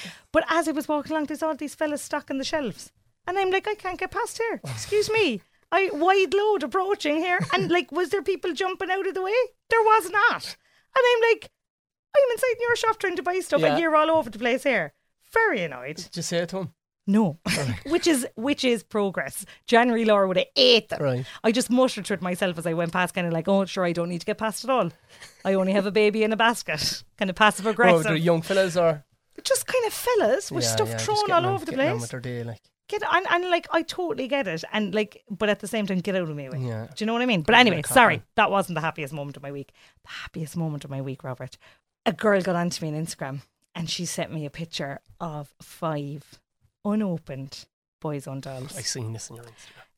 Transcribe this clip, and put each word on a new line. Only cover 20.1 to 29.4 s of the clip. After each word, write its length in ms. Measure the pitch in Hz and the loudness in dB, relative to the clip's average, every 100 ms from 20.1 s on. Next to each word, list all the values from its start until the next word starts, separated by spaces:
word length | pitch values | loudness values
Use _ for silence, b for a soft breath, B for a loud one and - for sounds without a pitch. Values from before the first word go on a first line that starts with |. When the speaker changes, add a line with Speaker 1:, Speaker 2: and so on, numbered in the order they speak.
| 208 190 | 4 4
Speaker 1:
would 120 | 185 | 2
have 80 | - - | 0 4
ate 320 | 254 233 - | 6 6 2
them. 140 | - | -2
Speaker 2:
Right. 240 | 143 127 127 B | -2 -2 -4 B
Speaker 1:
I 80 | 220 | 0
just 180 | 226 - | 2 2
muttered 360 | 247 254 220 180 | 4 2 0 -4
to 80 | |
it 80 | 190 | -4
myself 360 | 180 180 190 170 | -4 -2 -2 -2
as 80 | 170 | -4
I 80 | |
went 200 | 165 170 | -2 0
past, 200 | 180 180 - | 0 -2 -2
kinda 140 | 175 | -2
like, 160 | 165 160 | -2 2
"Oh, 160 | 196 190 | 2 2
sure, 180 | - | 0
I 80 | 175 | -2
don't 140 | 170 170 | 0 -4
need 100 | 175 | -4
to 60 | - | -6
get 120 | 214 | -4
past 260 | 220 - | -4 -4
at 60 | 226 | -2
all. 200 | 262 170 - B B B B | 0 0 -4 B B B B
I 100 | 190 196 | -2 0
only 180 | 190 | 2
have 120 | 196 196 | 2 2
a 60 | |
baby 320 | 196 208 220 | 2 2 4
in 80 | 214 | 0
a 60 | 220 | 2
basket." 640 | 226 233 - 151 - - - - | 2 0 -4 -4 -4 -6 -10 -6
Kind 120 | 190 | -4
of 60 | 175 | 4
passive 300 | 214 196 208 | 4 4 0
Speaker 2:
Oh, 40 | |
Speaker 1:
aggressive. 320 | 214 240 165 | 4 6 6
Speaker 2:
the 160 | 156 160 | 4 2
young 220 | 170 165 | 4 2
fellas 360 | 165 196 190 170 | 2 2 2 4
are 260 | 170 151 - _ _ - | 2 2 -6 _ _ -8